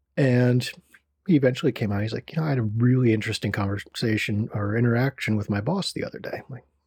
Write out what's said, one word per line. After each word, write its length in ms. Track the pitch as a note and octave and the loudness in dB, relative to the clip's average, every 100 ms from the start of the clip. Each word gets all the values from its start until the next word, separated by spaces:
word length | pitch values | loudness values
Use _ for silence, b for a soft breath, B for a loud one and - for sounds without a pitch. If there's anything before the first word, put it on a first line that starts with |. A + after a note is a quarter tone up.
| _ - | _ 0
and 540 | C3+ B2 B2 B2 B2 - _ _ _ _ - | 2 4 4 2 -2 -8 _ _ _ _ 2
he 80 | D#3 | 4
eventually 360 | C3 B2+ D3 | 4 2 -2
came 200 | - A2 | 0 -2
out. 100 | G2+ | -2
He's 120 | A2 | -4
like, 180 | A#2 - | -6 -8
"You 60 | D#3+ | -6
know, 100 | D#3 | -2
I 20 | |
had 80 | C3 | 0
a 60 | |
really 500 | A2 A2 B2 B2+ B2 | -2 2 2 4 4
interesting 380 | A2 A2 G#2 G#2 | 2 0 -4 -2
conversation 1000 | - G2+ G#2 - - A#2 A2 - G#2 A2+ G#2+ | -2 -2 -4 -8 -4 -2 0 0 -2 -2 -4
or 200 | G2+ A2 | -2 0
interaction 600 | A#2+ A#2 C3+ - - G#2+ | 2 2 0 -2 -2 -2
with 160 | - | 0
my 100 | G2+ | -2
boss 320 | A2 F#3+ - | -2 -2 -4
the 100 | - | -6
other 140 | - - | -8 -10
day." 200 | - - | -10 -12
I'm 120 | - | -12
like, 160 | B2+ - _ | -16 -18 _